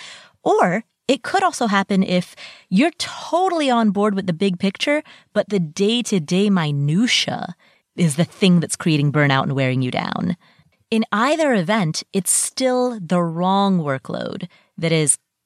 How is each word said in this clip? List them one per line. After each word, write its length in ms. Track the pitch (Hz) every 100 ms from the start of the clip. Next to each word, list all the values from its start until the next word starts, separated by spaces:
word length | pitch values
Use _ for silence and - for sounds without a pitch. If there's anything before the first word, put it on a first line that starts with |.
| - - - _
or 420 | - 427 196 190 - _ -
it 140 | 254
could 180 | - 381
also 240 | 370 - 233
happen 360 | 202 196 190
if 320 | - 180 - - - - _
you're 240 | 185 330 -
totally 680 | - - - 330 381 339 277
on 220 | 233 220
board 240 | 196 214
with 120 | 196 190
the 40 |
big 260 | 160 202 175
picture, 420 | 196 - - 294 - - _
but 160 | 214 202
the 100 | 202
day-to-day 880 | 160 147 196 233 233 196 143 180 208
minutia 1080 | 190 151 143 143 165 247 - - - - - _ _ _ -
is 180 | 165
the 100 | 139
thing 360 | 170 - 190 175
that's 160 | 143 -
creating 340 | 175 151 143
burnout 320 | 151 143 135
and 120 | 135
wearing 280 | 135 131 127
you 80 | 127
down. 460 | - - - - 175 _ _ _ _ _
In 140 | 226 220
either 420 | 202 254 311 302
event, 520 | 226 165 220 160 - -
it's 180 | 196 -
still 680 | - - - 262 254 247 226
the 200 | 165 180
wrong 600 | 170 165 180 196 196 185
workload 680 | 147 135 - - 60 - 175 _ _ -
that 140 | 165
is 260 | 160 151 - _ _